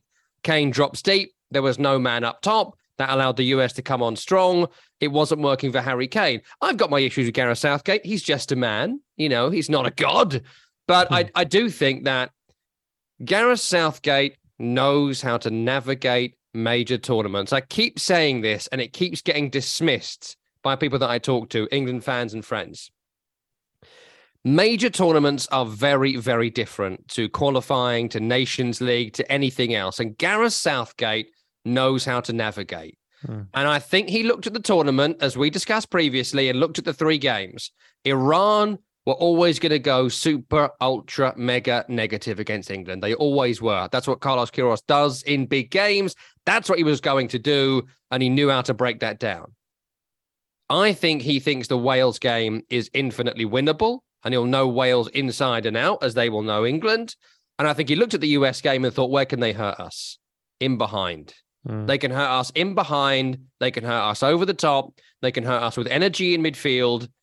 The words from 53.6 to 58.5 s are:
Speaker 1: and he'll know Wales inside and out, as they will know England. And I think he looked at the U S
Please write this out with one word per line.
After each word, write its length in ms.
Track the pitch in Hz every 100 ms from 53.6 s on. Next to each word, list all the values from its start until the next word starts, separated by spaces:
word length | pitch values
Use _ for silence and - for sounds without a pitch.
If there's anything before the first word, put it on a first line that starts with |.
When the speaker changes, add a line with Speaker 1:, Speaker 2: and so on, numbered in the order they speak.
| 147 156 220 254 _ _
Speaker 1:
and 80 | 113
he'll 120 | 123 120
know 220 | 135 131
Wales 400 | 120 127 123 110
inside 580 | 139 135 113 131 117 110
and 100 | 110
out, 260 | 151 208
as 120 | 135
they 140 | 117 117
will 140 | 107
know 220 | 107 107
England. 520 | 117 156 220 226 233 - _ _ _ -
And 80 | 151
I 40 |
think 160 | 147 139
he 80 | 156
looked 180 | 233
at 60 | 202
the 80 | 151
U 180 | 143
S 140 | 135